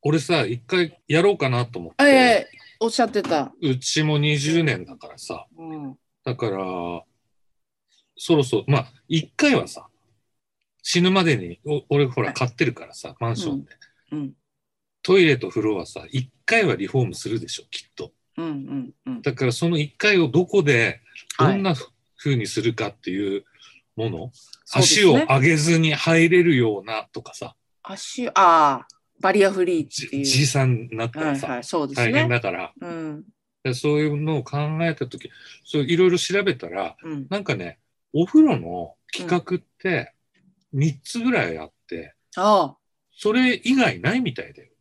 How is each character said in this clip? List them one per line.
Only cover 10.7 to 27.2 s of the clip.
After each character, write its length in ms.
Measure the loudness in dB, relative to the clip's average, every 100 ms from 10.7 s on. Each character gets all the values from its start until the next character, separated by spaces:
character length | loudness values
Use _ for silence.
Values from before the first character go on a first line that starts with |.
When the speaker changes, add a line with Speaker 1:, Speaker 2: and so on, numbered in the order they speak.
| _
Speaker 1:
死 200 | -2 2
ぬ 80 | 2
ま 140 | 2
で 120 | 2 0
に、 240 | -4 -12 -6
お-、 160 | -6 _
俺 160 | 0 0
ほ 160 | 0
ら、 60 | -4
Speaker 2:
は 40 |
い。 20 |
Speaker 1:
買 140 | -2 -6
っ 40 |
て 120 | -2
る 80 | -4
か 140 | -4 -16
ら 80 |
さ、 200 | -18 -18 -8
マ 100 | -6
ン 40 | -4
シ 100 | -4
ョ 60 |
ン 120 | -6
で。 60 | -10 -20 -20 _ _
Speaker 2:
う 40 | -10
ん。 20 |
う 40 |
ん。 100 | -10 -14 _ _ _ _ _ _
Speaker 1:
ト 160 | 2 4
イ 80 | 4
レ 100 | 2
と 140 | -2
風 120 | -2
呂 140 | -2 -2
は 80 |
さ、 220 | -6 -14 -8
一 200 | -6 -6 _ -2
回 180 | 2
は 120 | 2 0
リ 100 | 0
フ 120 | 0
ォ 40 |
ー 20 | 0
ム 60 |
す 140 | -4 -8
る 100 | -8
で 100 | -8
し 120 | -14
ょ、 40 | -14
き 160 | -16 -16
っ 40 |
と。 180 | -16 -16 _ _ -10
Speaker 2:
う 40 |
ん、 40 | -8
う 20 |
ん、 440 | -8 -8 -8 -10 _
う 60 | -10
ん。 120 | -6
Speaker 1:
だ 120 | -6
か 120 | -2 -2
ら 60 |
そ 160 | 0 0
の 80 | 0
一 180 | -4 _
回 220 | 2 4
を 100 | 4
ど 180 | 2 2
こ 160 | 2
で、 380 | 2 2 2 -4 _ -20 -16 0
Speaker 2:
は 140 | 2
い。 20 |
Speaker 1:
ど 60 | 2
ん 40 |
な 120 | 0
ふ-、 160 | -2 -6 _ _ _
風 200 | -2 -2
に 100 | -2
す 160 | -2
る 100 | -2
か 160 | -2 -8
っ 40 |
て 180 | -8 -8
い 260 | -6 -4 -6
う 80 | _ _ -20 _ _ -8
も 120 | -6
の、 220 | -6 -12 _ -20 -20
Speaker 2:
そ 140 | -6 2
う 40 |
で 60 | 4
す 160 | 6
ね。 180 | 6 6
Speaker 1:
足 100 | 4
を 20 |
上 60 | 4
げ 160 | 4 4
ず 220 | 4 4
に 140 | 2
入 380 | 0 2 4 6
れ 120 | 6
る 140 | 6 4
よ 240 | 2 -2
う 40 |
な 220 | -6 -8 -8
と 80 | -14